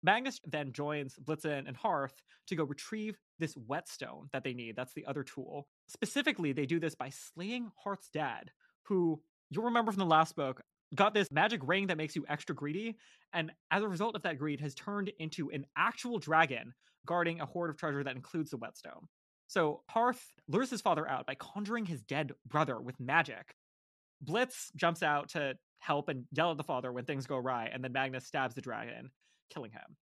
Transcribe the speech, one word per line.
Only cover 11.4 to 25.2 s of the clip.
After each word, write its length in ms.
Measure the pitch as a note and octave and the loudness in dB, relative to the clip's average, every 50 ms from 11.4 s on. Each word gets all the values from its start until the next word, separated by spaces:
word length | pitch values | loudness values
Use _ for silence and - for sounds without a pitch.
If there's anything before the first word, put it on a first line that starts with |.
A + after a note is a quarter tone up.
| F3 G#3+ A#3 F#3 | 6 6 4 0
ring 260 | C3 C3 F3 G3 G3 | 2 2 4 4 4
that 100 | F#3 F3 | 2 0
makes 180 | D#3 D#3 D3+ - | 0 -2 -2 -2
you 80 | - C#3+ - | -4 -2 -2
extra 260 | D3 D3 - - D#3+ | -4 -4 -2 -6 -6
greedy, 400 | C3 C#3+ D3 D3+ F#3+ G#3+ A3+ A3 - - - - _ _ _ - | -4 -4 -4 -4 -2 -4 -4 -6 -8 -16 -20 -20 _ _ _ -2
and 180 | F3 D#3+ D#3+ - _ _ _ | -2 -2 -2 -6 _ _ _
as 140 | - G3 G#3 | 2 2 2
a 60 | G#3+ | 2
result 260 | F#3 E3 G3+ A3+ G#3+ | 0 0 0 0 0
of 60 | G#3+ | 0
that 180 | - F#3 D#3+ B2+ | -2 -2 -2 0
greed, 220 | C#3+ D#3 D3 C3+ | -2 -2 -2 -2
has 140 | D3 D3+ C#3 | -4 -6 -6
turned 360 | - - - G3+ G3+ G3 - - - | -6 -8 -4 -2 -2 -2 -4 -4 -6
into 300 | D#3+ D#3 - - D3+ C#3+ | -6 -6 -4 -4 -4 -4
an 160 | - C#3+ C#3 _ _ | -4 -6 -8 _ _
actual 440 | - F3 A3+ - - - B3 A#3+ G3+ | 2 2 2 2 -2 -6 -4 -4 -4
dragon 540 | - D3 D#3+ D#3+ E3 C#3 C3 A2+ A#2 A#2+ B2+ _ _ _ _ _ _ | 0 4 6 6 6 6 4 -6 -6 -10 -16 _ _ _ _ _ _
guarding 360 | - E3+ F3 E3+ E3+ E3 E3+ | 0 2 2 2 2 0 -2
a 40 | D3+ | -6
hoard 240 | - - F3 F3 E3 | -6 -2 -2 -2 -2
of 60 | D3 | -2
treasure 300 | - - D#3 C#3 C#3+ C#3+ | -2 -2 -2 -2 0 -2
that 100 | C#3 B2 | -2 -4
includes 360 | B2+ B2 - - E3 D#3 D3+ | -6 -8 -6 -4 -4 -2 -2
the 60 | - | -4
whetstone. 520 | A#2+ A#2 A2 - - - - - - - - _ _ _ _ _ _ _ | -6 -6 -8 -10 -12 -14 -14 -14 -14 -18 -20 _ _ _ _ _ _ _
So 360 | _ - G3+ E3 D3+ D3+ - _ - | _ 2 4 4 4 2 -2 _ -2
Hearth 360 | - A3+ A#3 B3 A#3+ - - - _ _ _ | 2 4 4 4 2 0 -8 -20 _ _ _
lures 240 | - C#3 G#3 C4+ B3+ | 0 2 2 2 2
his 100 | B3+ G#3+ | -2 0
father 260 | - G#3+ E3+ D3+ D#3 | 4 4 4 4 2
out 200 | - C3+ B2+ - | 0 -2 -2 -2
by 80 | - C3+ | -4 -6
conjuring 500 | - - - - G3+ G#3 G3 A3+ A#3 A3 | -6 -8 -10 -8 -6 -4 -2 -2 -2 -2
his 160 | F3 E3+ B2+ | -2 -4 -6
dead 300 | G#2+ - C#3 C#3+ D#3 C3 - _ _ | -4 -2 -2 -2 0 -2 -6 _ _
brother 340 | - - D3+ D#3 - B2+ G#2+ | 0 2 2 4 4 2 -4
with 180 | - B2 B2+ - | -4 -8 -8 -6
magic. 560 | B2+ B2 C#3+ E3 D#3 D3 A#2 - - - - _ _ _ _ _ _ _ _ _ _ _ _ _ | -2 4 6 6 6 4 -2 -10 -12 -16 -20 _ _ _ _ _ _ _ _ _ _ _ _ _
Blitz 520 | D3+ C#3 D#3+ A3+ B3+ B3+ - - - - _ | -6 0 2 2 2 2 -2 -12 -12 -12 _
jumps 280 | D3+ - E3+ E3+ E3 F3 | 2 4 4 4 4 2
out 260 | D3+ D3 C#3+ | 2 2 2